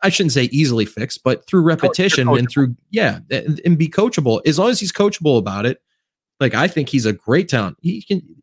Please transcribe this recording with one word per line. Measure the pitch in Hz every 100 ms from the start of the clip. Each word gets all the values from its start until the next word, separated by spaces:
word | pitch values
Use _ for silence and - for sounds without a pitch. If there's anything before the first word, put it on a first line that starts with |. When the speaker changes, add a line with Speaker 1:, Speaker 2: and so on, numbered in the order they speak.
Speaker 1:
I | 196
shouldn't | 180 175
say | 131 123
easily | 139 156 117 104
fixed, | - 113 -
but | - 127 -
through | 190
Speaker 2:
Co-, | 165
they're | 160
Speaker 1:
repetition | - - 190 - 123
and | 135 123
Speaker 2:
coachable. |
Speaker 1:
through, | - 135 120 _
yeah, | 214 170 101 -
and, | 135 - 147
and | - 165
be | 160
coachable. | 180 220 233 131 113 -
As | 147
long | 208
as | 254
he's | 196
coachable | - 202 202 156 123
about | 101 98 113
it, | 131 _ _ _ _ _ -
like, | 135
I | 110 170
think | 165 139
he's | 139 110
a |
great | 104 - 139 180
talent. | 131 98 -
He | 165 190
can, | - 196 147 82